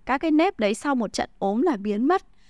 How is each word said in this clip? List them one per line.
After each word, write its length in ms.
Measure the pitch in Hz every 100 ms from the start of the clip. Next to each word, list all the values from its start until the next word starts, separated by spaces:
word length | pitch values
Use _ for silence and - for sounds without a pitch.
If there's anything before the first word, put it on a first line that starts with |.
các 140 | - 269
cái 120 | 330
nếp 280 | 302 359 -
đấy 160 | 208
sau 200 | 220 294
một 180 | 269 208
trận 180 | - - -
ốm 240 | 196 214
là 140 | 349 226
biến 320 | 202 208 262
mất. 140 | 370 - -